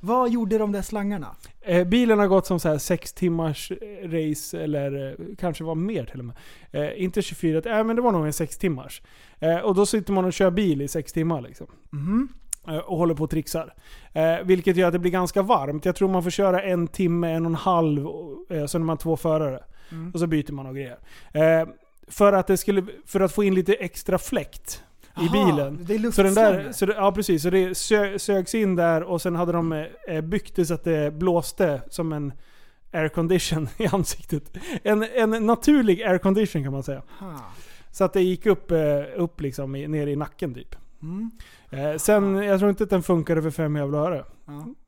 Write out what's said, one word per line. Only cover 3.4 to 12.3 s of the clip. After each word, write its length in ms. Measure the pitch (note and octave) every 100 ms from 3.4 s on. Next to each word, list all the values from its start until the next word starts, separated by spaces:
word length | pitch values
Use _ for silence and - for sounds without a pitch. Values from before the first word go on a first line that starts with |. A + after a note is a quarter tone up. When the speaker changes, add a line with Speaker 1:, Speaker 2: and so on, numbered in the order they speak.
| E3 D3 -
Speaker 2:
eh, 360 | F#3 G#3+ G3+ F#3+
race, 500 | E3 D#3 D3 - E3
eller, 460 | D#3+ D3 C#3 C#3 C3+
eh, 180 | - E3+ G#3+
kanske 260 | F3+ D#3
var 100 | D#3+
mer 300 | D#3+ F#3 G#3
till 140 | - C3+
och 60 |
med. 120 | B2 B2+ - - -
Eh, 320 | - D3 -
inte 200 | F#3 G#3
tjugofyra, 560 | F#3 E3 E3 D#3 D#3+ G#3+
äh, 60 |
men 120 | A3 A3+
det 60 |
var 100 | B3
nog 140 | F#3+ D3+
en 60 |
sex 260 | D3 D#3+ -
timmars. 440 | G3 C#3 - - - - - -
Eh, 180 | D#3+ E3
och 180 | G#3+
då 120 | F#3+ G3+
sitter 260 | A3 G3
man 120 | G3
och 80 | F#3
kör 180 | - F#3+
bil 320 | F3 G3+ C#3+
i 60 | C#3
sex 240 | E3+ -
timmar 280 | - D#3+ D#3+
liksom. 260 | B2 - - - -
Speaker 1:
Mhm. 380 | D3 D3+ G#3+ C4+